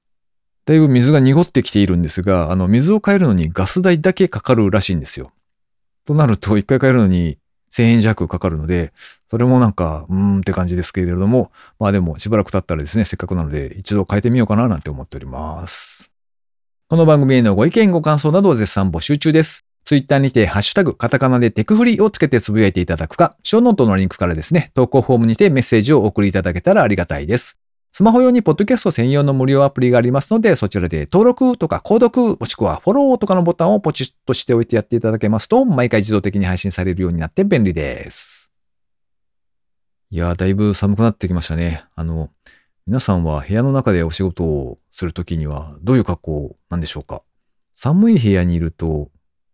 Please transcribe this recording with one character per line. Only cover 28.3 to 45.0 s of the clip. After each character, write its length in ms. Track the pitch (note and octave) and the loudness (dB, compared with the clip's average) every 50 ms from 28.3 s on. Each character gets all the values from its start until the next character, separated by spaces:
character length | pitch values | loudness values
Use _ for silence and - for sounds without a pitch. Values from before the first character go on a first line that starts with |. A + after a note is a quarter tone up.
に 120 | B3 B3 A3 | 4 2 2
ポ 100 | - D3+ | 0 0
ッ 20 | |
ド 100 | - G#3 | 0 0
キ 80 | G3+ B3+ | 0 -2
ャ 20 | |
ス 60 | A3+ - | -2 -2
ト 80 | - | -2
専 200 | - - - C3 | -2 0 0 0
用 120 | C#3 C#3+ C#3+ | 0 0 0
の 120 | C#3+ C#3 | 0 0
無 120 | C3 C3 | 0 0
料 160 | C3 C#3 C#3 C#3 | 2 2 2 2
ア 80 | C#3 | 2
プ 100 | C#3 - B2+ | 0 0 2
リ 80 | B2 | 2
が 80 | A#2+ A#2+ | 4 4
あ 20 | |
り 100 | A#2 B2 | 2 2
ま 100 | B2+ C#3 | 0 -2
す 120 | C#3 - G#3+ | -2 0 0
の 80 | A3+ | 0
で、 160 | A3 A3 E3 | 2 2 0
そ 120 | - - G2+ | 0 -2 -4
ち 120 | - G2+ | -2 -2
ら 80 | F2+ E2+ | -4 -2
で 120 | E2 D#2 | -2 -4
登 260 | D2 - - F#3 A3 | -4 0 2 4 4
録 320 | B3 B3 - C4 B3+ B3 - | 4 4 2 2 0 0 0
と 100 | - D#3 | -2 -4
か 140 | - - - | -4 -4 -2
購 180 | - G#3 A3+ B3 | 0 2 2 2
読、 340 | A#3 - B3+ B3 A3+ F3+ - | 2 2 2 0 0 -2 -4
も 60 | - | -6
し 100 | - - | -8 -6
く 60 | - G#2+ | -2 -2
は 180 | F#2 D2+ - - | -2 -2 -2 -2
フ 80 | F3+ | 0
ォ 20 | G#3+ | 2
ロ 80 | C#4 C#4+ C4+ B3+ | 2 2 2 2
ー 40 | A#3 | 0
と 80 | - | 0
か 80 | - F#3+ | 0 0
の 80 | F#3 E3+ | 0 0
ボ 120 | E3+ E3+ | 0 0
タ 120 | - E3 | 0 0
ン 80 | F3+ G#3+ | 0 0
を 40 | G#3 | 0
ポ 140 | - D#3+ C#3+ | -2 -4 -4
チ 120 | - C3 | -6 -6
ッ 80 | - _ _ _ | -10 _ _ _
と 60 | - B2 | -6 -4
し 120 | - - | -4 -2
て 100 | - B2 | 0 0
お 80 | A#2 A#2 | 0 0
い 40 | |
て 80 | - - | 0 -2
や 80 | A2 G#2 | -2 -2
っ 20 | |
て 120 | - - | -2 -4
い 40 | A#2 | -2
た 120 | - A2 A2 | -2 -2 -2
だ 60 | A2 | -2
け 100 | - G#2 | 0 0
ま 100 | A2 A2 | -2 -2
す 100 | - - | -2 0
と、 160 | G#3+ B3 C4+ | 0 2 2
毎 260 | B3+ E3+ B2 B2 A#2+ | 2 2 0 0 0
回 100 | - A2 | 0 0
自 120 | G2+ A2 G#2+ | 0 0 -2
動 100 | G2+ G2 | -2 -2
的 160 | G#2 G2 G2+ | -2 -2 -2
に 80 | G2 | -2
配 100 | F2+ F#2 | -2 -2
信 160 | F2+ - G2 F#2 | -4 -4 -6 -4
さ 100 | - F2+ | -4 -4
れ 120 | F#2+ F2+ | -4 -2
る 80 | F2+ F#2 | -2 -2
よ 80 | F2 | -2
う 20 | E2+ | -2
に 60 | E2 | -4
な 80 | D#2+ | -6
っ 60 | D#2+ - | -4 -2
て 120 | - G3 | -2 0
便 180 | G3+ F#3+ C3 G#2+ | 2 2 2 2
利 100 | F#2+ E2 | 0 0
で 360 | D#2+ D2+ C#2 B1 - - - | -2 -4 -6 -8 -10 -12 -14
す。 400 | - - - - - - - _ _ _ _ _ _ _ _ _ _ _ _ _ _ _ _ _ _ _ _ _ _ _ _ _ _ _ _ _ _ _ _ - | -14 -14 -14 -16 -18 -20 -20 _ _ _ _ _ _ _ _ _ _ _ _ _ _ _ _ _ _ _ _ _ _ _ _ _ _ _ _ _ _ _ _ -10
い 60 | G2+ | -6
や 160 | E2 E2+ F2 F2 | -4 -4 -4 -2
ー、 40 | |
だ 100 | F2 F#2 | -2 -2
い 80 | F#2+ G2 | -2 0
ぶ 200 | G2+ G#2 G#2 G2+ | 0 0 -2 -2
寒 220 | - - G2+ G2+ | 0 0 0 0
く 60 | G2+ A2+ | 2 0
な 80 | A#2 | 0
っ 40 | G#2 | 0
て 140 | - - F2+ | -2 -4 -4
き 60 | F2+ | -4
ま 80 | F2 D#2+ | -4 -4
し 60 | - | -4
た 80 | D#2+ | -4
ね。 280 | D#2+ E2+ E2+ D#2+ D#2 - _ _ | -4 -4 -4 -4 -8 -10 _ _
あ 80 | - E2 | -10 -8
の、 280 | E2 E2 D#2+ D#2 C#2+ _ _ _ _ _ _ _ _ _ _ - | -6 -6 -6 -8 -10 _ _ _ _ _ _ _ _ _ _ -8
皆 140 | - G#2+ C3 | -4 -4 -2
さ 120 | - - G2 | -2 0 0
ん 120 | F2+ E2 | 0 0
は 200 | D#2+ D2+ D2 C#2+ | -2 -4 -4 -4
部 60 | - G2 | -4 -2
屋 80 | A2 B2 | -2 0
の 80 | C#3 | 0
中 220 | C3+ C3+ B2+ A#2 G2 | 0 0 0 0 0
で 100 | F2 E2 | 0 0
お 80 | E2 | -2
仕 120 | D#2 - F#2+ | -4 -4 -4
事 220 | F#2 D#2+ - F2 | -4 -4 -4 -4
を 340 | D#2+ D2+ C#2+ C2+ B1 - - _ _ _ | -4 -4 -4 -6 -8 -14 -16 _ _ _
す 120 | - | -10